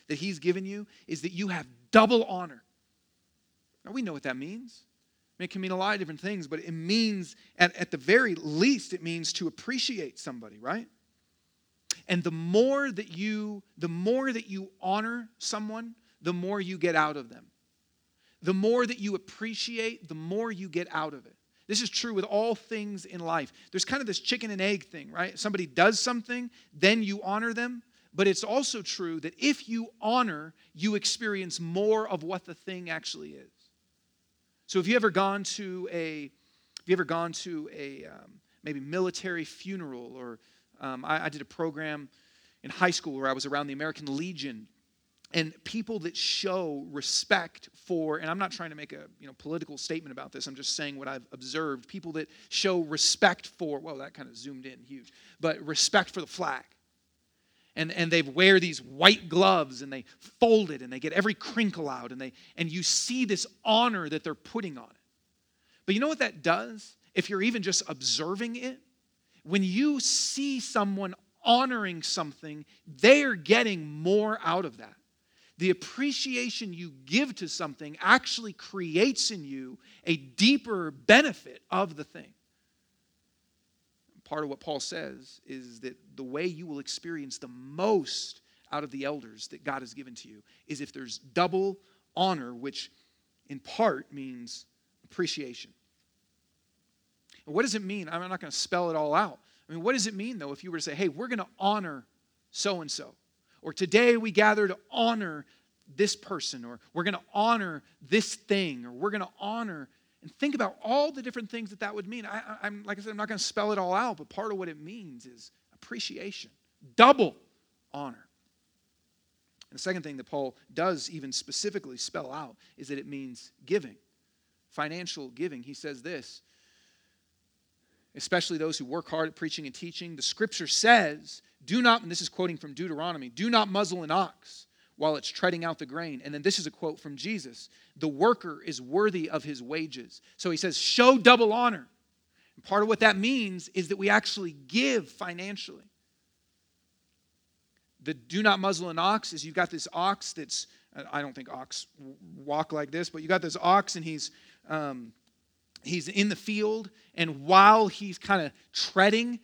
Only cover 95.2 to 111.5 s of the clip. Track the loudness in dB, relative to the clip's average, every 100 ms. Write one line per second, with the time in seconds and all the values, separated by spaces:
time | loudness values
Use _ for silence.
95.2 | -4 -4 -8 -12 -18 _ _ _ _ _
96.2 | _ _ _ _ _ _ _ _ _ _
97.2 | _ -20 -4 0 0 0 -4 -8 -6 -6
98.2 | -6 -8 -8 -6 -2 0 2 0 2 2
99.2 | 2 -4 _ _ -14 -4 0 0 0 -4
100.2 | -8 -8 -10 -10 -10 -8 -6 -2 -2 -2
101.2 | -6 -6 -6 -2 0 0 -2 -10 -14 _
102.2 | _ _ _ -4 -2 -2 -4 -8 -10 -18
103.2 | _ _ _ _ -10 -2 4 6 8 6
104.2 | 4 6 6 6 2 -2 _ 0 2 2
105.2 | -4 -8 -14 _ _ _ _ 0 0 0
106.2 | -6 -6 -6 -8 -12 -16 _ -4 -2 -2
107.2 | -4 0 4 4 0 -8 -12 _ 2 2
108.2 | 2 -4 0 0 0 -4 -10 -4 -2 -2
109.2 | -6 -8 -6 -4 -6 -8 -14 _ _ _
110.2 | -20 -4 -2 0 -2 -4 0 2 2 -2
111.2 | -10 -8 -8